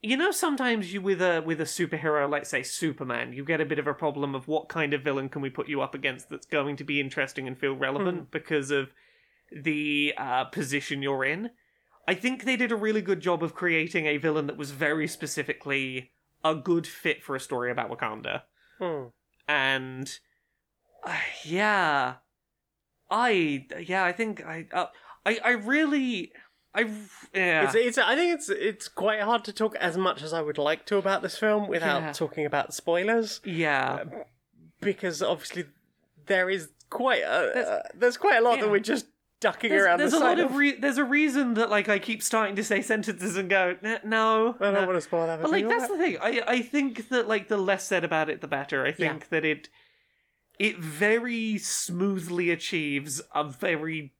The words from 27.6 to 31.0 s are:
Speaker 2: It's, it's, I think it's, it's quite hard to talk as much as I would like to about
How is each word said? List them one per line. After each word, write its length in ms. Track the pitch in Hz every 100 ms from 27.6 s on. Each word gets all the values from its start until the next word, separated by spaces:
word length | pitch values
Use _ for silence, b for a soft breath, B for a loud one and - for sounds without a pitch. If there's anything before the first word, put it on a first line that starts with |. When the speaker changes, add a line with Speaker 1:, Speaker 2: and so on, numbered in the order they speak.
| 139
Speaker 2:
It's, 100 | 208
it's, 220 | 247 240
I 180 | 226 269
think 180 | 349
it's, 160 | 339 -
it's 380 | 156 190 208 -
quite 340 | - 190 214
hard 220 | 208 233 214
to 80 |
talk 220 | 202 220 -
as 220 | 180 165
much 260 | 185 -
as 100 | 156
I 80 | 165
would 160 | 151 151
like 280 | 147 160 -
to 100 |
about 240 | 202